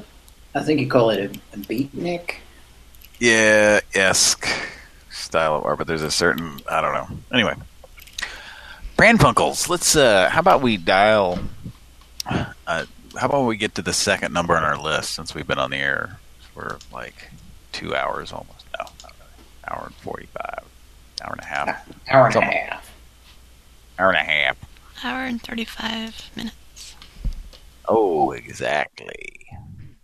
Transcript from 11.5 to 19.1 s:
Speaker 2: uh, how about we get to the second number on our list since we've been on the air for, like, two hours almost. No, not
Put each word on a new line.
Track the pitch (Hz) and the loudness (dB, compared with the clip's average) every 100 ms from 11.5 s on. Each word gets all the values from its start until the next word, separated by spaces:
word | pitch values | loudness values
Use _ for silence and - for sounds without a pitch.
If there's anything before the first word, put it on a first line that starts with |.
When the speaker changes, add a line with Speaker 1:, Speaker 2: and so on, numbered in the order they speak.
| - - - - - - - - | -10 -14 -16 -20 -20 -18 -12 -4
Speaker 2:
uh, | - - - - 82 69 - - - | -4 -4 -8 -6 -6 -6 -12 -16 -4
how | 127 | 0
about | 139 123 | 2 0
we | 107 | 0
get | 107 - | -4 -4
to | |
the | 87 | -4
second | - - 92 - | -2 0 -2 -2
number | 82 85 82 | -2 2 2
on | |
our | 78 71 | 2 0
list | 76 73 - | -2 -4 -4
since | - - 78 | -8 -10 -10
we've | 67 | -4
been | 67 | -4
on | 65 | -2
the | 69 | -2
air | 69 - - - - - - | -2 -4 -6 -12 -20 -20 -20
for, | - - - - | -14 -12 -12 -14
like, | 62 60 - - - - - - | -14 -14 -16 -20 -20 -20 -20 -18
two | - 80 69 | -14 -6 -4
hours | 64 - 78 | -4 -6 -10
almost. | - - - - - | -12 -14 -20 -16 -12
No, | - - | -12 -16
not | - | -20